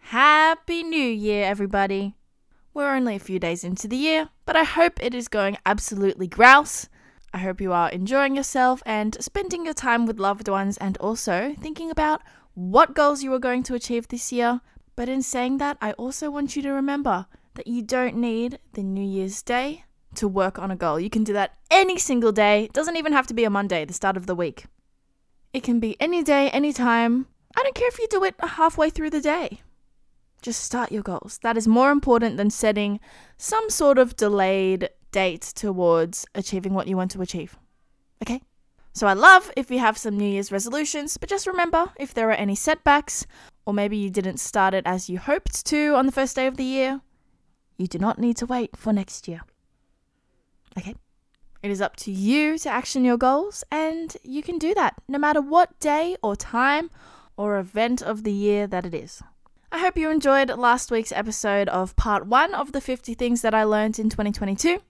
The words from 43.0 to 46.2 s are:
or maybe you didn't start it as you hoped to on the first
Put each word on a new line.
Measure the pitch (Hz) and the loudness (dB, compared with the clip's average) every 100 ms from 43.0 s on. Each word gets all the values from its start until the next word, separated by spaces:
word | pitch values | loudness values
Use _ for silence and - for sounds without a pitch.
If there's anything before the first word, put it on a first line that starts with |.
| 294 - - - - _ | 2 -10 -10 -16 -20 _
or | - | -4
maybe | 208 202 208 | -2 -2 -2
you | 196 | -4
didn't | 190 185 143 | -2 -4 -6
start | - 214 190 | -4 0 2
it | 190 | 2
as | 175 185 185 | -2 -4 -6
you | 180 | -8
hoped | - 320 - - | -2 -2 -2 -6
to | - 302 294 | -2 0 2
on | 285 | 4
the | 269 | 2
first | 262 | 0